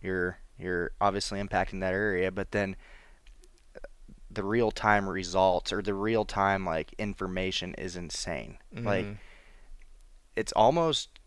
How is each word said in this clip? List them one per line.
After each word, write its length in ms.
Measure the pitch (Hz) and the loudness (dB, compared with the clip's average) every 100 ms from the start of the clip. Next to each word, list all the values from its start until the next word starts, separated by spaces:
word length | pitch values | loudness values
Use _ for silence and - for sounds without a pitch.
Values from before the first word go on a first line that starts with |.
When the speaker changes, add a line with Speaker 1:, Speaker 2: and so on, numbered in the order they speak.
Speaker 1:
you're, 380 | 95 92 90 - - - | -4 0 0 -2 -16 -10
you're 340 | 90 87 85 - | -2 -2 -2 2
obviously 420 | 101 98 - 98 | 2 2 -4 -4
impacting 380 | 98 95 95 95 | -2 0 0 -2
that 120 | 92 | 0
area, 380 | 95 104 90 92 | 2 2 2 0
but 220 | 95 95 | -2 -2
then 240 | 104 95 92 - - - - - - - - - - - - - - - | -2 -2 -4 -16 -20 -20 -20 -20 -20 -20 -20 -20 -18 -18 -18 -20 -20 -10
the 140 | 107 | -6
real-time 640 | 98 117 110 - 107 104 98 | 0 2 2 4 6 6 4
results 640 | 92 87 92 95 90 - | -4 0 4 6 4 0
or 100 | 92 | -2
the 120 | 101 | -2
real-time, 720 | 98 107 110 107 104 98 98 | 0 2 2 2 2 4 4
like, 300 | 90 80 80 - | 0 -2 -4 -6
information 760 | 104 95 92 90 92 - 90 | -6 -4 -4 -2 -2 -4 -6
is 220 | - 90 87 | -8 -8 -8
insane. 640 | 85 - - 73 57 - - | -8 -6 -4 -6 -8 -14 -14
Like, 340 | - 113 98 101 | -6 0 0 -2
Speaker 2:
Mm-hmm. 80 | 107 - - - - - - - - - - _ - | -8 -14 -20 -20 -20 -18 -18 -18 -20 -20 -20 _ -6
Speaker 1:
it's 160 | - | -2
almost 560 | - 113 165 160 143 - - | 4 6 6 2 0 -4 -14